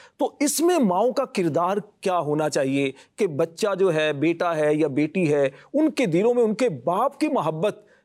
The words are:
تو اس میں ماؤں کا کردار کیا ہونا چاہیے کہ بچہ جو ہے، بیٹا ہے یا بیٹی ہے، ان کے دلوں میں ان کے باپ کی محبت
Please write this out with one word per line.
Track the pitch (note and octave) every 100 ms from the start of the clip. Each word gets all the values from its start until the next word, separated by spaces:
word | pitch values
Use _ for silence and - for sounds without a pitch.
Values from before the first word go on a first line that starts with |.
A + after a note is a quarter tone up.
| - _
تو | - -
اس | C#4+ -
میں | E4+ F4
ماؤں | A3 F3 A#3+
کا | B3 B3+
کردار | - E3+ C#3 F3 G3+ - _
کیا | G3 F3+
ہونا | D3 D3 D3+
چاہیے | D3+ C3+ C#3 C#3 - - -
کہ | G3+
بچہ | D3 E3 E3 G#3 F#3+
جو | F#3+
ہے، | D#3 D#3
بیٹا | C#3+ D#3 E3+ F3+ D#3+
ہے | D3+
یا | D3+ D#3
بیٹی | C3 D3+ F#3+ E3
ہے، | D3 C#3 - -
ان | C#4 D#4
کے | - A#3
دلوں | D#3+ A3
میں | A#3+
ان | A3 G#3+
کے | B3+
باپ | C#3 C3+ F3+ C4 -
کی | D4+
محبت | A#3+ D#3+ D#3 G3+ - - _